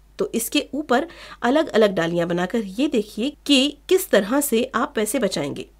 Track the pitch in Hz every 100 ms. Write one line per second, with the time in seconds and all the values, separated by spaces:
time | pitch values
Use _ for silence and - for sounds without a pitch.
0 | _ - 196 233 - - - 269 302 247
1 | 339 - - - 233 294 320 220 208 190
2 | 165 170 170 175 180 233 202 196 302 240
3 | - - 262 - - 277 285 - - 370
4 | - 214 196 277 285 226 254 233 285 -
5 | 214 277 202 185 143 127 - _